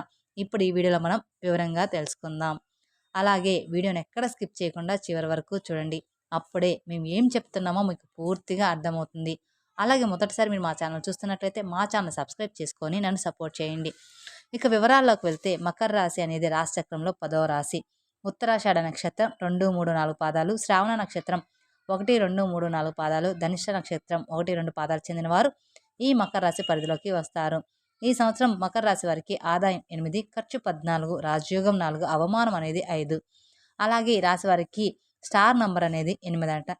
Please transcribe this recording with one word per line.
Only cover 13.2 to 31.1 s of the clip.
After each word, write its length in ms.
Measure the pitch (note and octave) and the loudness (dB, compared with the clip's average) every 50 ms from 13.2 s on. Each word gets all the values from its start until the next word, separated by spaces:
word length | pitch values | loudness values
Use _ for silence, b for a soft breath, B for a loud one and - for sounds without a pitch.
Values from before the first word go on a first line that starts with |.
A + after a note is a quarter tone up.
| - E3+ - - E3 D#3 - | -4 -6 -6 -6 -10 -10 -6
చేయండి. 360 | - D#3+ D#3 D#3+ D#3+ D#3+ - - B B B B B B B B B B B - | -6 -6 -4 -4 -6 -6 -8 -10 B B B B B B B B B B B -8
ఇక 140 | A#3 - | -2 2
వివరాల్లోకి 560 | B3 A3+ G#3+ G#3+ A#3+ C4 C4+ C4 A#3+ G#3+ - - | 2 4 4 6 6 6 8 8 6 4 4 2
వెళ్తే, 260 | E3+ D#3 - - F#3+ F3+ | -2 -2 0 -2 -2 -2
మకర 340 | - E3+ F3 - - A3 G#3+ | 0 -2 -4 -2 -2 -2 0
రాశి 300 | G#3 G#3 F3+ F3 - F#3 | 2 2 0 0 0 -2
అనేది 280 | E3+ D#3+ D#3+ D#3+ E3 D#3+ | -2 -2 0 0 0 0
రాశి 240 | D#3+ D#3 E3 - - | 2 0 -2 -2 -4
చక్రంలో 360 | F3+ E3 - E3+ D#3 D#3+ F#3 F3+ | -6 -6 -6 -8 -4 -4 -4 -4
పదవ 300 | - D#3+ D3+ D#3+ D#3 D#3+ | -4 -6 -2 0 2 2
రాశి. 340 | D#3 D3 D3 C#3+ - - E3 - _ _ _ _ _ _ _ - | 2 0 -2 -2 -4 -6 -8 -8 _ _ _ _ _ _ _ -8
ఉత్తరాషాఢ 520 | G3 - _ A#3+ A3+ A3+ G#3 - G3+ F3+ E3 | -8 -6 _ 0 0 2 2 4 4 4 4
నక్షత్రం 500 | E3 D#3+ D#3 - - E3+ - - A3 A3+ - - | 2 0 -4 -4 -4 -4 0 0 0 0 0 -4
రెండు, 260 | F3+ F3 F3+ F3+ F#3+ F#3+ | -4 -2 0 2 2 2
మూడు, 220 | F#3 F3 E3+ E3+ | 2 2 0 0
నాలుగు 260 | E3 D#3+ D#3 D#3 D#3 - | 2 2 0 0 -2 -2
పాదాలు, 360 | D#3+ D#3 D#3 D#3+ D#3+ F3+ A3 | -2 0 2 2 2 2 0
శ్రావణ 360 | A3 - - G3 F#3 G3+ A3 A3+ | -2 2 2 4 4 4 2 0
నక్షత్రం 460 | A3 G3 - - F3 - - F3+ F3 - _ _ _ _ _ _ _ _ - | -2 -4 -4 -6 -6 -4 -2 -4 -4 -4 _ _ _ _ _ _ _ _ -4
ఒకటి, 260 | F#3+ F#3+ G3+ A3+ A#3+ | -4 -2 2 2 4
రెండు, 260 | A3+ G3+ F3+ F#3 G3 G3 | 4 4 2 2 0 0
మూడు, 220 | F#3 E3+ E3+ E3+ | 0 0 -2 -2
నాలుగు 280 | E3 E3 D#3+ D#3 D#3+ D#3 | 0 0 -2 -2 -2 -4
పాదాలు, 340 | - D#3 D#3 D#3+ D#3+ E3+ F#3+ F3+ | -2 -2 0 0 0 0 0 -2
ధనిష్ట 360 | E3+ E3+ E3 F#3 E3+ - G#3+ | -2 -2 -2 -2 -2 -4 -4
నక్షత్రం 500 | G3 F#3 - - E3+ D#3 - - E3+ E3 D#3+ - | -4 -4 -4 -4 -6 -6 -4 -4 -4 -4 -2 -4
ఒకటి, 240 | D#3+ E3 F3 F#3 F3+ | -4 -2 -2 0 -2
రెండు 180 | E3+ E3 D#3+ - | -2 -2 -4 -4
పాదాలు 300 | D#3+ D3+ D3+ D#3+ D3+ - | -4 -2 -2 -2 -4 -4
చెందిన 240 | - E3+ E3 E3 E3 | -6 -6 -4 0 2
వారు 220 | E3+ F#3+ B3 C#4+ - b b b b b b b _ - | 4 4 4 4 0 b b b b b b b _ -2
ఈ 120 | A#3+ C4+ C4+ | 2 4 4
మకర 280 | A#3 G3 - - G3 F#3 | 4 2 2 0 2 2
రాశి 220 | E3+ E3 - F#3+ | 2 0 0 0
పరిధిలోకి 440 | - E3 D#3 D#3 D#3 D#3+ D3+ - G3+ | 0 0 0 0 -2 -2 -2 -2 -2
వస్తారు. 480 | F#3 E3+ D#3 - _ E3+ D#3 D#3 D#3+ D#3+ - _ _ _ _ _ _ _ | -2 -2 -4 -4 _ -2 0 0 0 -2 -4 _ _ _ _ _ _ _
ఈ 80 | A3+ B3 B3 | 0 0 2
సంవత్సరం 380 | - A#3 A3 A3 - B3+ A#3+ G#3 F3+ | 4 2 2 2 2 2 2 2 0
మకర 240 | F#3 F#3 - A3+ G#3+ | -2 -2 0 2 2
రాశి 200 | G#3 F#3+ F3 - | 2 2 2 0
వారికి 280 | E3+ D#3+ D#3+ - - - - - | -2 -2 -2 -4 -6 -8 -4 0
ఆదాయం 380 | E3+ E3+ F3+ F#3+ F#3+ F#3 F3+ - _ | 0 2 2 2 2 0 0 -6 _
ఎనిమిది, 280 | E3+ D#3+ D#3+ D#3+ E3 G#3+ G#3+ | -8 -6 -4 -2 -4 -4 -6
ఖర్చు 300 | - _ A3+ A3 - - B3 | -6 _ -10 -8 -6 -8 -4
పద్నాలుగు, 540 | - G3 E3 D3+ D#3 E3 E3 D#3+ D#3 D#3+ | -4 -4 -4 -4 -2 -2 0 0 0 -2